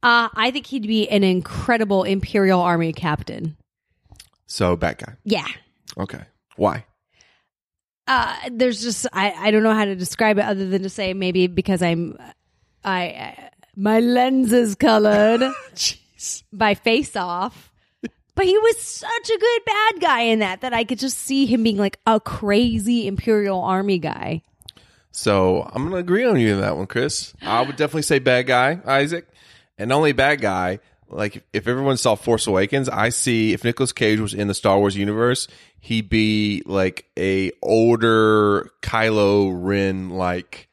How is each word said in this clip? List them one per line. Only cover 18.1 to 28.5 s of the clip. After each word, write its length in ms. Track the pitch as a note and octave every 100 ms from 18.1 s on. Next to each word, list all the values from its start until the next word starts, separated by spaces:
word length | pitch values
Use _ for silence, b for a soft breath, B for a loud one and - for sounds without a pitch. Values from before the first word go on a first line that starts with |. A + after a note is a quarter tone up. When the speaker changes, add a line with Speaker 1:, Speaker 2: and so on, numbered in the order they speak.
| _ _ -
Speaker 1:
But 100 | F#4+
he 100 | G4+
was 220 | A4 A4+
such 500 | - - - A#4 A#4
a 80 | A4
good 220 | A4 A#4 A4+
bad 360 | G#4 G#4+ G4
guy 180 | - B3+
in 160 | A#3 A3+
that, 220 | G3+ F#3+
that 120 | C4
I 100 | A#3
could 160 | A3+ B3
just 180 | C4 -
see 280 | - C4+ C4+
him 160 | A#3
being, 140 | A3+ G3+
like, 220 | G3+ - -
a 140 | A3
crazy 880 | - - G#3 G3+ A#3+ A3+ G3+ A#3+ G3
Imperial 540 | G3 - G#3+ G3+ F#3
Army 360 | - F#3+ G3+ F#3
guy. 460 | D#3 - - D#3+ _ _ - b b b b
Speaker 2:
So 560 | - - G2+ F#2 F#2 -
I'm 120 | G#2+ D3
gonna 100 | F#3
agree 300 | F3+ F#3+ B3+
on 120 | F3+
you 160 | A2
in 60 | G2
that 140 | G2 D2+
one, 80 | F#2+
Chris. 460 | A#2+ C#3+ - - -
I 200 | - A2
would 160 | C3 C3+
definitely 240 | D3+ D#3+
say 160 | D3 C#3+
bad 260 | C3 B2
guy, 360 | B2+